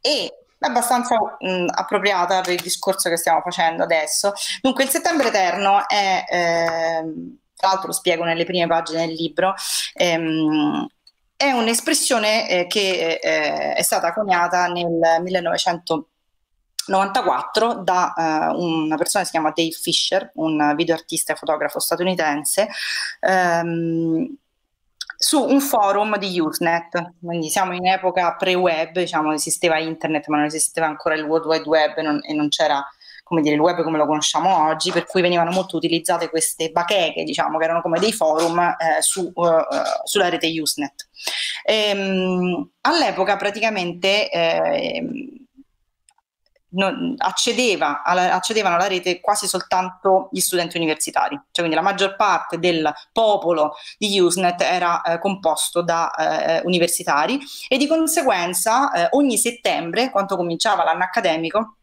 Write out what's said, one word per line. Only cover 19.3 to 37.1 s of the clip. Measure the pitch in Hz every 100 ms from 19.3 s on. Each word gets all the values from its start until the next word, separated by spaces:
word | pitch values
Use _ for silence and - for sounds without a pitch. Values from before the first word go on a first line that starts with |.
si | 165
chiama | 156
Dave | 156 165
Fisher, | 160 - 170 - 185 -
un | - 160 156 147 147
videoartista | 165 165 - 156 -
e | 151
fotografo | 151 151 147 -
statunitense, | - 165 180 175 156 147 151 - 214 - - - - -
ehm, | - 185 180 170 170 165 165 165 165 160 170 277 _ _ _ _ _ _ - -
su | - 311
un | 247 277
forum | 277 240 202 202 214 208
di | 196 180
Usenet. | 156 151 170 170 170 175 170 _
Quindi | 170 170 156
siamo | 202 185
in | 180 180
epoca | 185 185 175 175 165
pre-web, | 185 180 180 160 160 175
diciamo, | 170 165 151
esisteva | 156 156 - 175 160
internet, | 160 160 160 156 143
ma | 151
non | 151
esisteva | 156 - - 160
ancora | 151 170
il | 156
World | 151 160 156
Wide | 160 156
Web, | 160 151 151
non, | 156 147
e | -
non | 151 147
c'era, | - 156 143 139 - - -
come | _ 165
dire, | 151
il | 147
web | 165 170
come | 160 156
lo | 143
conosciamo | 151 147 156 170 185 156
oggi, | 156 175
per | 175 165
cui | 190
venivano | 175 175 170
molto | 180 185 165
utilizzate | 160 165 160 170 165
queste | 160 160 - 160
bacheche, | 160 175 208 160